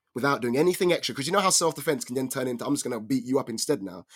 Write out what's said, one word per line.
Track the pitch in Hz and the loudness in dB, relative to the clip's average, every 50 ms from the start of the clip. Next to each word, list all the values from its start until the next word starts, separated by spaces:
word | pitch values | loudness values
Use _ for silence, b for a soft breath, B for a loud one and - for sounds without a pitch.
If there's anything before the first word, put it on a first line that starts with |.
| _ _ - | _ _ -4
without | 123 120 143 139 110 | 0 2 2 2 2
doing | 127 120 120 | 0 0 2
anything | 139 165 180 180 - 196 175 | 4 4 4 4 4 2 2
extra, | 170 - - - 123 | 2 2 0 -4 -4
'cause | 139 131 | -4 -2
you | 165 185 | 0 2
know | 202 | 4
how | 190 185 | 4 4
self-defense | 180 - 180 160 151 151 139 165 147 120 - | 4 4 2 2 0 0 0 -2 -2 -2 -4
can | - 123 | -4 -4
then | 131 131 127 | -4 -4 -2
turn | - 139 131 127 | -2 -4 -2 -2
into, | 123 117 107 | -4 -4 -2
"I'm | 123 143 | -2 -2
just | 139 - | -2 -2
gonna | 131 123 110 | -4 -6 -6
beat | 107 110 135 127 117 | -2 -2 -2 -2 0
you | 127 131 131 | 0 0 0
up | 123 123 | 0 -2
instead | 113 110 - - 147 101 98 | -4 -2 0 0 0 -2 -2
now." | 92 87 90 - B B | -6 -10 -12 -14 B B